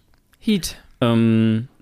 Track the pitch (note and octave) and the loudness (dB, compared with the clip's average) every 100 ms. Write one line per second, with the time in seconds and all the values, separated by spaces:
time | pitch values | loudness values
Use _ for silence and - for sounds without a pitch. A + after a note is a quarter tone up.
0 | _ _ _ _ - G3+ - - - - | _ _ _ _ -4 -2 -4 -14 -16 -4
1 | A#2+ A#2 A2+ A2+ A2+ A2 B2+ _ | 0 2 2 2 0 -2 -6 _